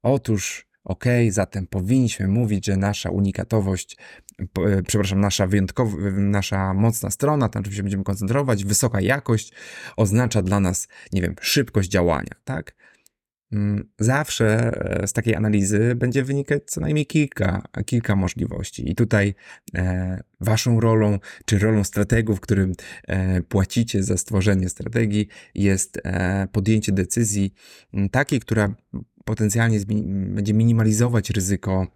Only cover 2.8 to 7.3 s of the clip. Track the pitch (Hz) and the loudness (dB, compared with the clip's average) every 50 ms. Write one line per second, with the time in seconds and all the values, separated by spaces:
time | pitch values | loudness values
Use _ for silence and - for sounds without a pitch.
2.8 | 98 101 101 - - 95 87 98 98 98 95 - 95 - - 110 98 98 95 87 | 0 0 -2 -2 -4 -4 0 0 0 0 0 -4 -4 0 0 0 2 0 -2 -2
3.8 | - _ - _ - - - - _ - _ - 95 90 _ 95 87 104 101 98 | -4 _ -16 _ -20 -20 -20 -20 _ -20 _ -12 -12 -8 _ -2 0 2 2 0
4.8 | 87 - - 107 101 95 98 95 101 101 92 - 101 90 98 104 98 92 - - | 0 0 0 0 0 2 2 2 2 2 2 0 0 2 2 2 0 0 0 -2
5.8 | 127 110 101 73 95 101 95 101 101 101 101 101 95 - 104 98 95 95 95 95 | -2 -2 -2 -2 -2 -2 0 0 2 2 2 0 -2 -2 -2 -2 -2 0 0 2
6.8 | 104 113 117 - - 98 - - - 143 | 2 2 2 0 -4 -6 -4 -2 0 0